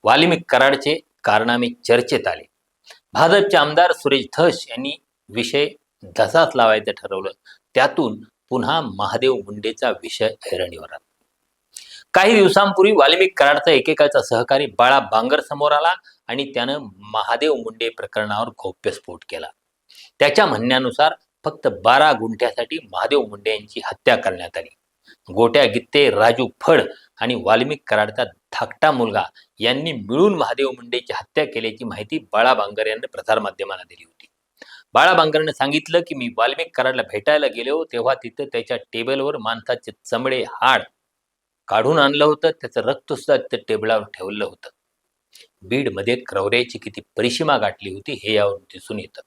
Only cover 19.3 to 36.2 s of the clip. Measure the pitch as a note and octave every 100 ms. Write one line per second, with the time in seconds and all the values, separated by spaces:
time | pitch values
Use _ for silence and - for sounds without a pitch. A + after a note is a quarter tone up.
19.3 | E2 D#2 _ _ _ _ - - _ C#3+
20.3 | D3 G3 A2 A#2+ C3 B2+ B2+ D3+ - _
21.3 | _ D3+ - C3+ - - C3+ D3+ B2 A2+
22.3 | G#2+ A#2+ G#2+ A#2 D#3+ G#2+ F#2 A2 C#3+ A2
23.3 | G2+ G#2 G#2+ G#2+ - - - - A2 G2
24.3 | F2+ E2+ F2 E2 _ _ _ _ _ -
25.3 | F#2+ A#2 C3+ B2 G#2 - C#3+ C3+ G2+ A2+
26.3 | A#2+ B2+ _ - D3+ - - _ _ A#2
27.3 | A#2+ F#2+ A2+ C3 D3 - A2 G#2+ G#2+ B2
28.3 | _ _ - A2+ - D#3 C3+ A2+ G#2 E2+
29.3 | _ _ _ A2 C3+ D#3+ B2+ G2 C3 G#3
30.3 | F3 A#2+ A#2+ C3+ B2 A#2+ B2 - - -
31.3 | - D3 A2+ A2+ G#2+ A#2+ F#2+ G#2+ D#3 -
32.3 | G#2 B2 A#2 G2+ G#2 A2 A2 A2+ - A2
33.3 | A2 G2+ G2 G2 F#2 F#2 - _ _ _
34.3 | _ _ _ - - _ A#2+ E3 F3 D#3
35.3 | D#3 D#3 C#3 C#3 D3 D#3+ E3+ E3+ C#3